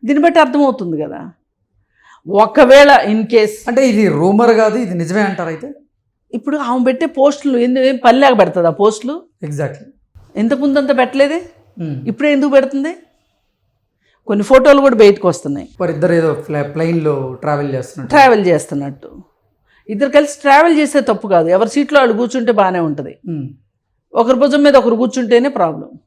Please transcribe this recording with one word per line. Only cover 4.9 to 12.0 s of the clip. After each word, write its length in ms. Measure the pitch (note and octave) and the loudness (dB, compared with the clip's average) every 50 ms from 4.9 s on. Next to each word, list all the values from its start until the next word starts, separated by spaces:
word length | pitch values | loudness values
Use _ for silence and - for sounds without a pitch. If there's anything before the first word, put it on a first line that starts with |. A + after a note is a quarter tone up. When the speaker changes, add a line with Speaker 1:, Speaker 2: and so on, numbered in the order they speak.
| F3+ | -6
Speaker 2:
నిజమే 280 | F3 E3+ D#3 F3+ G#3 | -6 -6 -4 -2 -2
అంటారు 280 | G#3 G3 F#3+ E3 F3 E3 | -2 -4 -4 -6 -8 -8
అయితే? 240 | D#3+ D#3 - C#4+ C#4+ _ _ _ _ _ _ _ _ _ _ _ - | -10 -12 -14 -18 -18 _ _ _ _ _ _ _ _ _ _ _ -14
Speaker 1:
ఇప్పుడు 240 | A#3 - - C#4 D4+ | -10 -8 -6 -6 -6
ఆమె 260 | C#4+ A#3+ A#3+ B3+ B3 | -4 -4 -4 -2 0
పెట్టే 220 | B3+ C4 B3+ E4 | -2 0 -2 -4
పోస్టులు 520 | D#4+ - C#4 C4 C#4+ C#4+ C#4+ - C#4+ C4 A#3+ | -6 -2 0 0 0 0 0 -4 -4 -2 0
ఎందు-, 220 | A#3+ B3 B3+ C4 | 0 0 0 0
ఏం 200 | C4 C4 C4+ A#3+ - | 0 0 0 2 2
పని 140 | B3 A#3 C4 | 2 4 4
లేక 200 | C#4+ C#4 B3+ G#3 | 4 2 4 2
పెడుతుందా 300 | F#3+ - - F#3 E3+ E3+ | 2 0 0 0 0 0
పోస్టులు? 540 | D#3+ - G3 G#3+ G#3+ - - B3 D4 F4 F4 _ _ _ - | 0 2 0 0 0 -2 -8 -10 -10 -10 -12 _ _ _ -14
Speaker 2:
Exactly. 420 | D3+ D3 C#3 D3+ C3+ - - - C4+ _ _ _ _ _ - _ _ _ | -12 -8 -8 -8 -8 -10 -14 -20 -20 _ _ _ _ _ -20 _ _ _
Speaker 1:
ఇంతకుముందు 440 | - G#3+ A#3 C#4+ B3 C#4 C#4+ C4+ D4 | -4 -2 -2 -2 -2 -2 -2 0 0
అంతా 140 | C#4 C4 C#4 | 0 0 0
పెట్టలేదే, 480 | A#3+ B3+ B3 - C4+ C#4 C#4+ D#4 E4+ F4+ - _ _ _ _ _ - | 0 0 -2 0 -2 0 0 0 -6 -10 -12 _ _ _ _ _ -12
Speaker 2:
Hmm. 280 | F3 D#3+ C#3+ B2+ | -10 -10 -10 -10